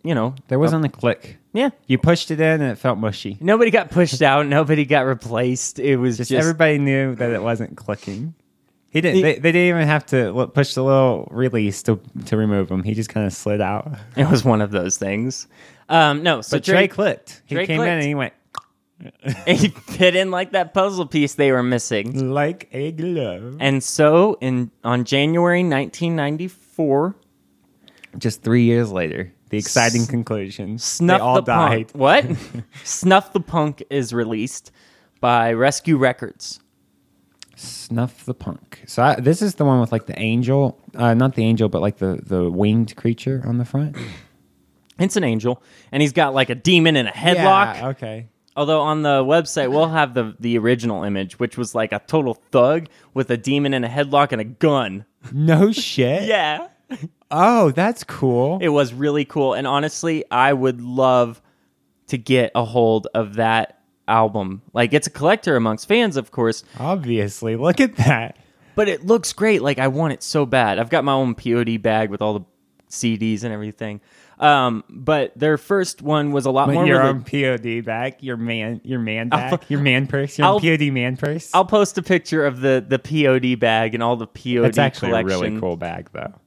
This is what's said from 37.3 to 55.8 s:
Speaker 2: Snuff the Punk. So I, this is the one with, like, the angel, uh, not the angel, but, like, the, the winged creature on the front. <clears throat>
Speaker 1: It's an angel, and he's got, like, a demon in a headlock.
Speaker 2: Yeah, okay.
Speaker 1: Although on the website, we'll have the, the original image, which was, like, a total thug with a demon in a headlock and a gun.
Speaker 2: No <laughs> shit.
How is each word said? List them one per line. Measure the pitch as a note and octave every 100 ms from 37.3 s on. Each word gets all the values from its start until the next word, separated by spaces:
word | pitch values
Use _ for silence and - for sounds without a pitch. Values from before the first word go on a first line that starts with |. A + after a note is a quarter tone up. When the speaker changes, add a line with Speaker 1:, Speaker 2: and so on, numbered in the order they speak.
| _ - _
Speaker 2:
Snuff | - - - A#2 B2+ -
the | -
Punk. | - - - _ - -
So | -
I, | C3+ C3
this | B2+ E3+
is | G#3 -
the |
one | D3 B2+
with, | A2+
like, | A2+ -
the | -
angel, | A2 A#2 B2 C#3 C3+ - -
uh, | - A#2+
not | A#2 C3
the | B2+
angel, | A2 A2+ G#2+
but, | E2+
like, | G2 -
the, | F#2+ F2
the | - F#2 F2
winged | F2+ G#2 A2 A2 -
creature | A#2 A#2 C3 C3+ A#2+
on | A#2+
the |
front. | B2 C#3 D3+ D3
<clears throat> | A#2 E2+ - _ _ _ _ _ _ -
Speaker 1:
It's | F#3 -
an |
angel, | D3 A2+ A#2 B2 _ _ _
and | C#3
he's | D3
got, | E3+ D3
like, | C3+ C3
a |
demon | B2 E3+ F3 D#3+
in | D3 A2
a |
headlock. | - E3 F3+ E3 F#3+ G3+ -
Speaker 2:
Yeah, | B2+
okay. | C3+ A2 A2 A2+ _ _
Speaker 1:
Although | - D3 D#3
on | D3 D3+
the | D3 C#3
website, | C3 E3 D3+ - C3
we'll | C#3+ D#3+
have | D#3+ C#3+
the, | B2 A2 -
the | A#2 A#2
original | A2+ B2 A#2 G2
image, | G2+ G2 F#2+ -
which | A#2+ -
was, | A#2+
like, | A#2 A2
a | G#2 -
total | D#3+ C3
thug | A2 _ C3 B2 D#3+ D#3+ _ _
with | C3 B2+
a | A#2+
demon | A#2+ C#3+ C#3+
in | C3+
a | A#2
headlock | C3 C#3 C#3+ C#3+
and | A#2
a |
gun. | A2 A#2+ D#3+ C#3 G#2+ G2 - _ B2
Speaker 2:
No | C3+ D#3 D#3+ G3+
<laughs> |
shit. | G#3+